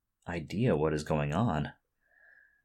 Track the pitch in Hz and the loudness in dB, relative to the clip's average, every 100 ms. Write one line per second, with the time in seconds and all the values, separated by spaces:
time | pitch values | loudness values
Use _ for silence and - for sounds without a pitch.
0 | _ _ - 85 73 92 123 78 78 76 | _ _ -8 -8 -6 0 2 4 2 0
1 | 76 78 71 80 117 76 69 - _ _ | 0 -2 0 0 0 0 -4 -10 _ _
2 | _ _ - - _ _ | _ _ -20 -20 _ _